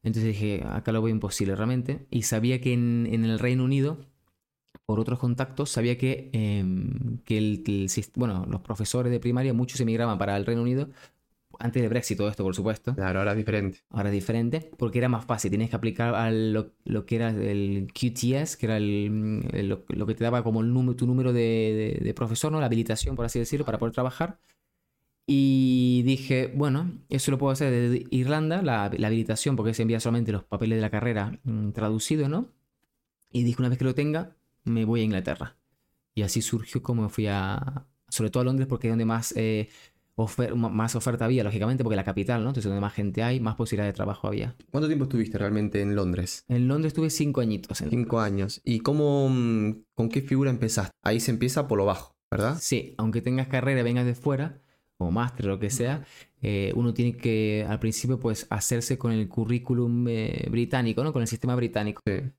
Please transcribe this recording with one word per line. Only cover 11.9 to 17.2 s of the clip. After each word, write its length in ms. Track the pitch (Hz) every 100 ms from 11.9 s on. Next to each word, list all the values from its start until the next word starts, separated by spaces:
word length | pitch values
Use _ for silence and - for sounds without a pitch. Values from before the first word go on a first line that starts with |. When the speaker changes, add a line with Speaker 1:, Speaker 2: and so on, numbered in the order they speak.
| 117 - 98
Speaker 1:
todo 120 | 101
esto, 160 | 101 95
por 100 | 92
supuesto. 400 | 101 107 - 131
Speaker 2:
Claro, 240 | 95 95
ahora 120 | 101
es 60 | 104
diferente. 400 | 107 107 98 92 _
Speaker 1:
Ahora 180 | 110 101
es 60 |
diferente, 580 | 101 95 113 117 151 156 -
porque 220 | 117 120
era 100 | 123
más 160 | 117 -
fácil. 260 | 113 98
Tenías 180 | 101 113
que 60 | 110
aplicar 400 | 113 98 117 113
a 160 | 113
lo, 400 | 110 110 107 107 _ -
lo 200 | 107 95
que 120 |
era 140 | 117